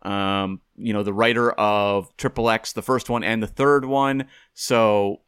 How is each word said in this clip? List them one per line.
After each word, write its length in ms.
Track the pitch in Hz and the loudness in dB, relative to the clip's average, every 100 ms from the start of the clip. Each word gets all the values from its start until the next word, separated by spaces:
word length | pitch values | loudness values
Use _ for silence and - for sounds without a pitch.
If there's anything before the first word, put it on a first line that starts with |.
Um, 600 | 98 101 98 98 95 95 _ - | -6 -2 -2 -2 -2 -6 _ -10
you 160 | 117 | -4
know, 100 | 104 | -2
the 100 | 101 | -2
writer 380 | 101 117 117 120 | 0 2 2 0
of 640 | - 107 104 101 101 92 - | 2 2 2 2 0 -4 -6
Triple 320 | 135 - 117 | -6 -2 0
X, 220 | 110 - | 0 -4
the 100 | - | -10
first 280 | - 127 - | -2 -2 0
one 140 | 120 | -4
and 200 | 107 113 | -2 -2
the 40 | 107 | -4
third 380 | - 139 143 131 | 0 2 2 2
one. 420 | 139 135 135 135 - _ | -2 0 -2 -6 -14 _
So, 680 | - - 120 110 104 101 101 | -12 0 2 4 4 0 -4